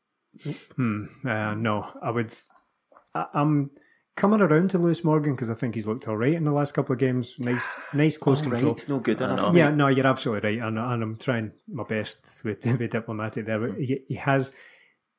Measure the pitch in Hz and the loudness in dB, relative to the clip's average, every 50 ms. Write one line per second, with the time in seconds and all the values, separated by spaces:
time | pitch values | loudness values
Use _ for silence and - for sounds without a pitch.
0 | _ _ _ _ _ _ _ - - 143 - - - _ - - 127 113 104 104 | _ _ _ _ _ _ _ -14 -10 -10 -10 -10 -14 _ -4 -2 -2 -2 -2 -4
1 | 101 - - - - 131 110 107 107 107 107 107 113 110 104 104 - - - 269 | -6 -10 -14 -10 -6 -4 -2 -2 -2 -4 -4 -2 0 0 0 -2 -4 -8 -12 -8
2 | - 131 113 120 113 110 - - - _ _ _ _ _ _ _ _ _ _ - | -6 -4 -2 -2 -4 -4 -8 -14 -16 _ _ _ _ _ _ _ _ _ _ -20
3 | _ _ _ 156 - - - 147 147 151 151 143 139 139 - - _ _ _ _ | _ _ _ -8 -8 -2 0 2 2 4 2 2 0 -2 -8 -18 _ _ _ _
4 | _ _ _ - - 196 214 214 196 156 151 156 185 185 - 175 170 170 160 160 | _ _ _ 0 2 4 4 4 6 6 6 4 4 2 2 2 2 2 2 2
5 | - 160 156 156 147 151 135 120 123 113 117 - - 120 104 117 101 110 110 131 | 2 2 2 2 2 0 -2 -2 -2 -4 -4 -4 -4 -4 -4 -4 -4 -4 -4 -4
6 | - 113 107 107 117 139 165 165 156 151 143 143 147 139 - - 131 - 131 113 | -4 -4 -2 0 2 0 2 2 0 0 2 2 0 0 0 -2 0 0 0 2
7 | 135 127 127 127 120 - - - 120 123 123 120 - - - - - - - 143 | 2 2 2 0 -2 -4 -8 -6 -2 -2 -2 -2 -4 -6 -8 -12 -12 -4 2 4
8 | 151 160 147 - - 143 135 147 151 131 123 117 131 - 117 - - - 143 131 | 4 4 2 2 2 4 4 4 2 -2 0 2 2 0 0 -2 -4 -4 -4 -2
9 | 107 117 110 - 131 - - - - - 175 175 151 147 151 147 143 139 135 131 | 0 0 0 0 0 -2 0 2 2 6 6 6 6 6 4 4 4 4 4 4
10 | 131 135 127 - - 127 110 101 101 107 107 117 120 110 110 110 117 127 123 117 | 4 2 2 2 0 -2 -2 0 0 0 -2 -2 -2 -4 -4 -4 -2 -2 -2 -2
11 | 113 110 110 110 - - 123 113 110 104 - _ _ - 202 123 104 - 110 107 | -2 -4 -6 -6 -4 -4 -2 -2 -4 -6 -10 _ _ -12 -10 -10 -6 -4 -4 -4
12 | 101 - - - _ - - - - 113 101 - - 117 120 113 120 113 - 113 | -4 -6 -10 -14 _ -20 -20 -10 -8 -8 -6 -4 -2 -2 0 0 -2 -2 -4 -4
13 | 110 - 110 107 110 110 - 123 107 107 113 107 113 127 - 214 147 120 135 - | -4 -4 -6 -6 -6 -6 -6 -6 -4 -4 -2 -2 -2 -4 -4 -6 -4 -4 -4 -4
14 | - - 131 - - 143 135 139 131 135 - - - - - _ _ _ _ _ | -4 -8 -10 -4 0 2 2 2 0 -2 -8 -16 -20 -20 -20 _ _ _ _ _
15 | _ _ _ | _ _ _